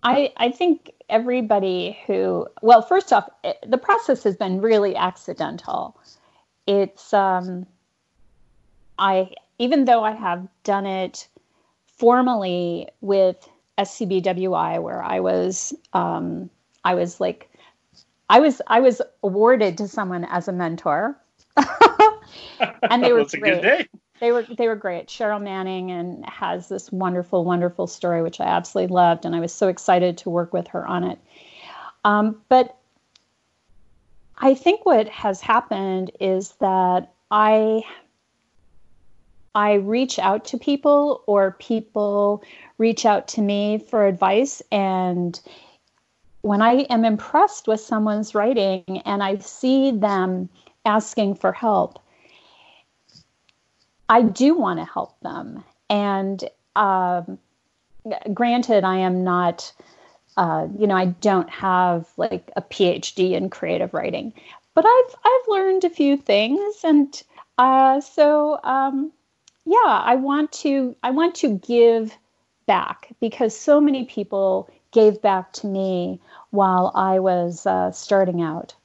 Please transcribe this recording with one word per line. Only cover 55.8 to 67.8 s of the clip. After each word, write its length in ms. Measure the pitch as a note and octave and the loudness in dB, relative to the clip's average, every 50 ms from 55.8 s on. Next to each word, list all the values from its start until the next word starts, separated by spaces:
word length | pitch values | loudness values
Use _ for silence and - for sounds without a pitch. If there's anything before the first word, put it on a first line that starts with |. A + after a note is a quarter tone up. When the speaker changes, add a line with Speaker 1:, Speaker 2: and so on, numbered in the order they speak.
| _ _ | _ _
Speaker 1:
And, 540 | G#3 G#3 G3+ G3+ G3 G3 G3 G3 G3 F#3 - - _ _ _ _ _ | -2 -2 0 -2 -2 -2 -2 -4 -6 -8 -10 -16 _ _ _ _ _
um, 640 | G3+ G#3+ G3 F#3+ F#3 F#3 F3+ F3+ F3 E3+ E3+ F#3+ - _ _ _ _ _ _ _ _ _ _ _ - - A3+ G#3 - - G#3+ G3+ | 0 2 2 2 0 0 0 -2 -4 -6 -8 -14 -16 _ _ _ _ _ _ _ _ _ _ _ -18 -12 -10 -10 -10 -8 -8 -4
granted, 480 | - A#3+ A#3+ A#3+ B3 B3 - A#3 G3+ F#3+ | -2 0 0 0 -2 0 2 2 2 2
I 140 | F#3 F#3 | 2 0
am 260 | F#3 F#3 F#3 F3+ F3+ F#3 | 0 0 0 0 0 0
not, 500 | F#3 F3 F3+ F3+ F3 E3+ - - - - _ - _ _ _ _ _ _ _ _ _ _ | 0 0 0 0 0 -2 -4 -14 -18 -20 _ -20 _ _ _ _ _ _ _ _ _ _
uh, 300 | - F#3 E3+ D#3+ D#3 D#3+ D#3+ G3+ | -2 -2 0 0 -4 -4 -6 -4
you 120 | G3+ G#3+ G3+ | -2 0 0
know, 80 | F#3+ | 2
I 80 | F#3 F#3 | 2 0
don't 440 | F3+ F3 _ - G#3 G3 F#3 E3+ F3 | 0 -2 _ 0 0 2 2 0 -4
have, 600 | - - - F#3+ F#3 F3+ F#3 F3+ F3 E3+ E3+ _ _ | -8 -6 -2 0 2 2 2 2 0 -2 -4 _ _
like, 340 | - F3 - F#3+ F3+ _ - - | -6 -4 -4 -4 -8 _ -10 -10
a 40 | G3 | -10
P 260 | F3+ _ - - G3+ | -10 _ -2 0 0
H 280 | F3 - - E3+ - - | 2 2 -2 -6 -10 -4
D 220 | - F#3 F#3 F#3 | -2 -2 0 0
in 140 | F3 F#3 F#3+ | -2 -4 -6
creative 440 | - - - E3 F3+ F3 - F#3 - | -8 -8 -6 -4 -4 -4 -4 -4 -6
writing, 380 | D#3 - E3 E3 - - A3+ - - - - - - _ _ _ | -6 -6 -6 -6 -6 -10 -10 -16 -18 -20 -20 -20 -20 _ _ _
but 100 | D#4+ D#4+ | 4 6
I've, 300 | G#4+ A#4+ B4+ B4 B4 - - - | 6 6 6 4 2 -2 0 2
I've 220 | G#4+ B4+ C5 B4 | 2 2 4 2
learned 380 | A4+ G#4 G4 F#4+ F#4+ F#4+ F#4+ F#4 | 0 0 0 2 2 0 2 0
a 60 | E4+ | -2
few 260 | F4 - D4+ C#4 C#4 | 0 0 2 2 2
things. 640 | C#4 - - G#3 G3+ G#3+ A3+ C4+ F#4 G4+ G#4 G#4 - - | 0 0 2 2 2 2 2 0 -2 -2 -4 -6 -4 0
And, 400 | E4 D#4 D4 C#4+ C#4 - - - _ _ - - _ _ - | 4 4 4 4 2 -2 -18 -20 _ _ -20 -20 _ _ 2
uh, 420 | B3 C4 C4 C4 | 2 4 6 4